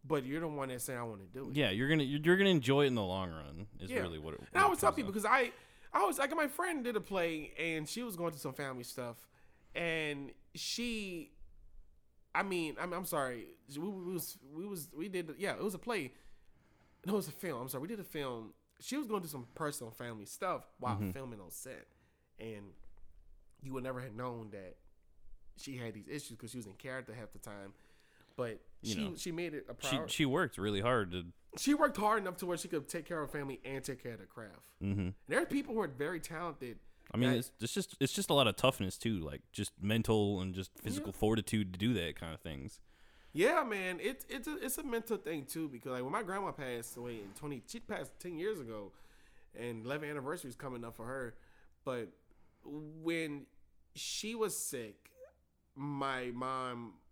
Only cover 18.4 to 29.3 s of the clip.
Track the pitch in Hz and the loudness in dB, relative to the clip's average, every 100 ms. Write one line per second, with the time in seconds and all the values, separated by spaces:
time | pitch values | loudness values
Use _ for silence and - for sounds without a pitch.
18.4 | 110 - _ _ - 269 262 214 170 147 | -8 -14 _ _ -4 -4 0 -2 -2 -8
19.4 | 120 - 151 147 113 113 120 110 98 - | -8 -4 -2 -2 -8 -8 -8 -8 -10 -4
20.4 | 190 151 - - 123 107 101 92 131 110 | -2 -2 -4 -4 0 2 0 -2 -6 -10
21.4 | 90 - 127 85 - _ _ _ _ - | -12 -12 -10 -12 -16 _ _ _ _ -12
22.4 | 113 104 98 87 - - - - - - | -10 -8 -12 -14 -14 -12 -14 -14 -18 -20
23.4 | - - 135 131 127 127 127 107 127 120 | -20 -14 -8 -4 -4 -4 -6 -6 -6 -6
24.4 | 110 101 92 - - - - - - - | -8 -10 -12 -16 -20 -20 -20 -16 -14 -12
25.4 | - - - 131 117 104 98 143 - 117 | -14 -12 -8 -6 -6 -8 -6 -8 -8 -12
26.4 | 117 127 104 98 135 131 123 110 107 98 | -10 -10 -10 -12 -8 -8 -8 -10 -10 -12
27.4 | 117 101 98 101 - - - _ - - | -12 -10 -12 -16 -20 -20 -20 _ -18 -4
28.4 | 123 107 - - - 185 208 160 - | -4 -4 -14 -10 -2 0 0 -2 -4